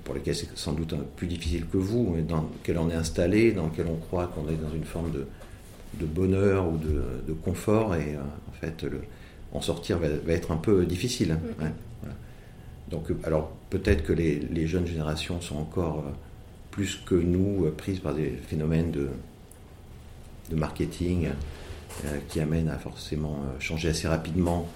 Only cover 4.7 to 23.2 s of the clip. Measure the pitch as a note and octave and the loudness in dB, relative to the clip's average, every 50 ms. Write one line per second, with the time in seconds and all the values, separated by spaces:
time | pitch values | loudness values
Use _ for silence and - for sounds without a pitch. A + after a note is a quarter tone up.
4.7 | D#2 D#2+ D2+ - - F2 E2 E2 D#2+ C#2+ C#2 C#2 - - - - - - - - | -2 -4 -4 -4 -4 -2 -2 -2 -2 -2 -4 -6 -8 -14 -14 -16 -16 -16 -16 -16
5.7 | - - - - - - E2+ D#2+ D#2 E2 F#2+ F#2 F#2+ F#2+ G2 G2+ F#2+ F#2+ F#2 E2+ | -16 -16 -14 -12 -6 -4 -4 -2 2 2 4 4 6 6 6 6 6 6 4 2
6.7 | E2 D#2+ D#2 D#2 D2+ C#2+ C2+ B1 B1+ B1+ C2 C#2 D#2 D#2+ - - G2+ - - - | 2 0 2 2 2 2 2 0 -2 -4 -4 -4 -4 -2 0 -2 -2 0 2 4
7.7 | G#2 A2 A2 G#2+ F2+ E2 C#2+ D2+ D2+ D2 C2+ C#2+ D2 D2+ - - - - - D#2+ | 4 4 4 4 2 2 0 0 -2 -4 -4 -6 -8 -8 -12 -12 -10 -6 -6 -6
8.7 | D#2+ - D#2 C#2 C2+ C2+ - - - - - - - - - - - - - - | -6 -4 -4 -4 -4 -4 -6 -8 -12 -14 -16 -16 -16 -16 -14 -6 -6 -4 -2 -2
9.7 | D#2+ D#2+ - - G#2+ F2 E2 D2 D2+ D2 C#2 D#2+ E2 F2+ - - E2+ D#2+ E2 - | -2 -2 0 0 0 2 2 2 0 0 2 2 2 2 2 0 0 0 4 4
10.7 | G#2 F#2+ F2+ D#2+ E2+ F2+ G#2 B2 A#2+ - A2+ E2 D#2+ D#2+ E2 D#2 D2+ - D2+ D#2 | 6 6 6 4 2 0 0 -2 2 2 2 2 2 2 0 -2 -4 -2 -2 -2
11.7 | D#2+ - - - - - - D2 C#2 - - - - - - - - - - - | -2 -4 -10 -12 -12 -10 -10 -8 -8 -10 -12 -14 -16 -16 -16 -16 -18 -16 -16 -16
12.7 | - - - - - D#2+ D#2 - F2+ - - E2 D#2 D#2 D#2 - - - - - | -16 -14 -10 -6 -6 -6 -2 -2 -4 -2 0 2 2 2 2 0 -8 -14 -12 -4
13.7 | - F#2+ - G#2+ G2+ E2 D#2 - F2+ D#2 E2+ D#2+ D2 D2 C#2 - - E2 D#2+ D#2+ | -4 0 4 4 4 4 6 2 2 4 4 4 4 2 0 0 0 2 2 2
14.7 | E2 F#2 F2 E2 E2+ D#2+ D#2 D2+ D#2 D#2 - - F2+ F2 F2 - D2 D2 D#2 D#2+ | 2 2 0 2 0 0 0 0 0 -2 -2 -2 -4 -4 -4 -4 -4 -4 -4 -2
15.7 | - F#2+ F2 E2 D2+ D2+ D2 C#2 C#2 - - - - - - - - - - - | 0 0 0 0 0 -2 -4 -4 -6 -8 -10 -14 -16 -16 -16 -18 -18 -18 -16 -10
16.7 | - - G2+ F#2+ - - - - G2 F2+ E2+ F2 F2 F#2 F#2+ G2 G2+ G2 F2 D#2 | -4 -2 -2 -2 -2 -6 0 4 4 6 6 6 6 6 4 4 4 4 2 2
17.7 | D#2 - - - F#2+ F#2 F#2 D#2 C#2+ D2+ D#2 C2+ B1 B1 C#2+ - - D#2 D#2 D#2 | 2 0 -2 -2 -4 -2 0 -2 0 2 0 0 -2 -4 -4 -4 -2 0 2 4
18.7 | D#2+ D#2+ E2+ F2 D#2 C#2+ C#2 C2+ C2+ B1+ - - - - - - - - - - | 4 4 4 4 2 0 -2 -2 -2 -6 -10 -12 -16 -18 -20 -20 -20 -20 -18 -18
19.7 | - - - - - - - - - - - - - - - - E2 D#2 D2+ D2+ | -18 -18 -18 -16 -16 -16 -16 -16 -16 -16 -16 -16 -16 -16 -8 -2 0 0 0 0
20.7 | - - - - - - F2 F2 F2+ F2+ D#2+ C#2+ C#2 C#2 C#2 - - - - - | 0 -2 -2 -2 0 -2 0 2 2 2 2 0 0 -2 -4 -6 -8 -10 -10 -12
21.7 | - - - - - - - C#2+ D2 C#2+ C#2+ C#2+ - E2 D#2 D2+ D#2+ E2 E2 D#2+ | -12 -12 -12 -12 -12 -8 -6 -4 -4 -4 -6 -4 -2 0 0 2 2 2 2 2
22.7 | C#2 B1+ - - - - - - - D2+ | 0 -2 -6 -8 -10 -10 -6 -4 -2 -2